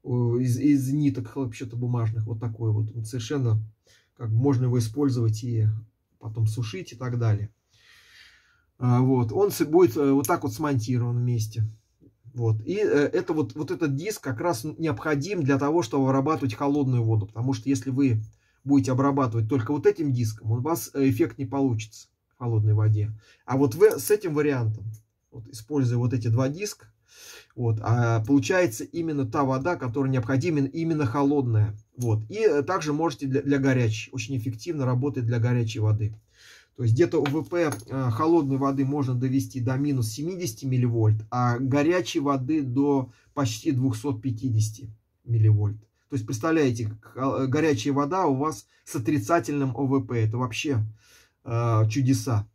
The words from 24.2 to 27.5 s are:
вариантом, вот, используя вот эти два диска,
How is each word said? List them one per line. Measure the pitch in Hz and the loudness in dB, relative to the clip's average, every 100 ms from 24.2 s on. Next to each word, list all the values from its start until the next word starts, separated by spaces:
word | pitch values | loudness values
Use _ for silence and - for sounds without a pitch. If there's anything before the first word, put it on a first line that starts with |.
| 185 | 2
вариантом, | 147 147 131 110 107 107 - _ _ _ | 0 2 2 -2 -4 -10 -12 _ _ _
вот, | 113 - | -18 -16
используя | - - 147 123 120 | -20 -4 0 2 2
вот | 120 | 0
эти | 123 113 | 0 0
два | 113 135 | 0 0
диска, | 156 208 - - _ _ - - - - | -2 -10 -10 -20 _ _ -20 -20 -20 -20